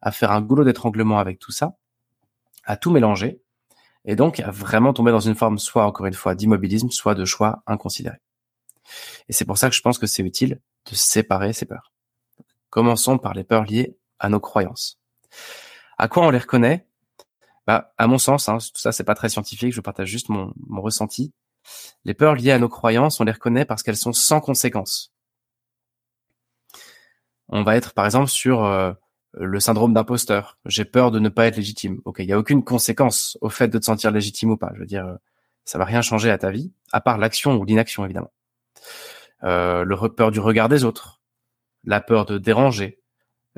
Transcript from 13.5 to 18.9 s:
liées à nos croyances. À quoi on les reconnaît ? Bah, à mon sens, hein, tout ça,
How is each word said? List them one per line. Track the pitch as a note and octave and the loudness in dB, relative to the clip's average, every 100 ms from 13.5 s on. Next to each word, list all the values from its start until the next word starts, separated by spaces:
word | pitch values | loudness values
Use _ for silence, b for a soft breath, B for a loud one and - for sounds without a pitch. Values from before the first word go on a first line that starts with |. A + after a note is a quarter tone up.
| A2+ | 0
liées | G#2 A2 B2 - _ - | 2 -2 -2 -6 _ -6
à | G2+ | 0
nos | G#2 | 0
croyances. | - G#2+ F2+ B2 - - _ _ _ B B B B B B B | 0 -2 -2 -4 -12 -12 _ _ _ B B B B B B B
À | A#2 | 0
quoi | F3+ E3 | 4 4
on | |
les | B2 | 4
reconnaît ? | - B2+ A#2 F3 _ _ _ _ _ _ _ _ - | 2 2 4 0 _ _ _ _ _ _ _ _ 0
Bah, | A2 - - | 0 0 0
à | A2+ | 2
mon | B2+ | 4
sens, | - C#3 - | 2 0 0
hein, | A2+ | -4
tout | - - | -4 -6
ça, | A2+ | -6